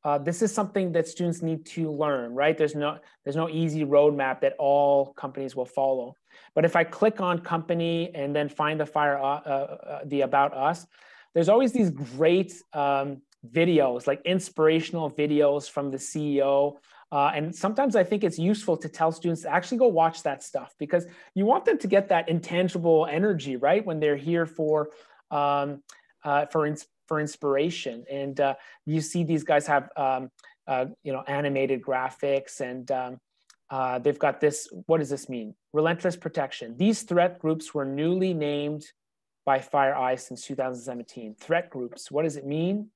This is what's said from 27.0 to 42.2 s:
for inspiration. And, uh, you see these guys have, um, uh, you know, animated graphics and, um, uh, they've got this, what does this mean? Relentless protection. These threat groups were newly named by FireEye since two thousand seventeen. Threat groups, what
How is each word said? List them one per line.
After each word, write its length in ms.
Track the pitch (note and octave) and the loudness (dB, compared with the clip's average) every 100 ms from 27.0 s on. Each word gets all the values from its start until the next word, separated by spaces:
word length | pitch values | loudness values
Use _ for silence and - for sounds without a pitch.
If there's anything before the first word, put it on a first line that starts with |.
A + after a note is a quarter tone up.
| _ | _
for 120 | D#3 | -4
inspiration. 840 | D3+ - D3 C3+ D#3+ E3+ C3+ A#2 B2+ | -4 -4 0 2 0 -2 -8 -10 -10
And, 300 | C#3 C#3 C#3 | -8 -6 0
uh, 140 | C#3 C#3+ - - - | 0 0 -10 -14 -4
you 160 | D#3 | -4
see 220 | D#3 F3 | -2 -2
these 200 | E3 D#3+ | 0 -2
guys 220 | D3+ D3 D3 | 2 0 2
have, 240 | C#3+ C#3 - | 0 0 -4
um, 340 | C3+ C3 C3 _ - _ - | -2 -2 -6 _ -20 _ -6
uh, 200 | C3 C3 - | -4 -4 -6
you 100 | D3+ | -8
know, 100 | C3 C3+ | -8 -4
animated 560 | C#3 C#3+ C3+ C3+ C3+ | -4 -2 0 0 -2
graphics 760 | G#2+ B2+ B2+ - C#3+ C#3 C3+ - | -2 -4 -4 -4 -2 -2 -4 -10
and, 280 | B2+ B2+ B2+ | -8 -8 -6
um, 300 | C3 B2+ B2+ _ _ _ _ _ | -4 -4 -10 _ _ _ _ _
uh, 300 | C3+ B2+ B2+ | -4 -2 0
they've 200 | C3 C#3+ | 0 2
got 220 | D3 C3+ | 0 2
this, 280 | D3+ C#3+ - F3+ F#3 | 0 0 -12 -16 0
what 120 | E3 | 0
does 120 | C#3 | 0
this 180 | C#3 - | -6 -6
mean? 260 | B2 G#2+ - _ | -10 -10 -16 _
Relentless 440 | D3+ D#3+ E3+ F#3 F3 | 0 0 0 -2 -4
protection. 600 | D#3+ D#3+ C#3 - A#2 A#2+ | -6 -4 -4 -6 -14 0
These 260 | G3 G#3+ | 2 2
threat 360 | - F3 F3+ F3 | 2 4 4 2
groups 360 | D#3+ D#3+ - | -2 -2 -4
were 120 | D3+ C3+ | -6 -4
newly 480 | C#3 D#3+ F#3 F#3 | -2 0 2 0
named 500 | E3+ D3 D3 D3 D3+ - _ _ _ _ _ - | 0 -2 -2 -4 -6 -10 _ _ _ _ _ 0
by 120 | C3+ | 0
FireEye 600 | B2+ C#3+ C3+ C#3 B2+ B2+ | 0 2 2 2 0 -2
since 240 | - B2+ - | -6 -14 -10
two 80 | |
thousand 280 | C3+ C3 B2+ | -6 -4 -6
seventeen. 520 | A#2+ B2 A#2 - A2 | -10 -12 -12 -14 -14
Threat 360 | G#2+ - E3 F3 | -16 -2 -2 -2
groups, 400 | C3 A#2+ - - | -8 -10 -10 -6
what 140 | C#3 | -2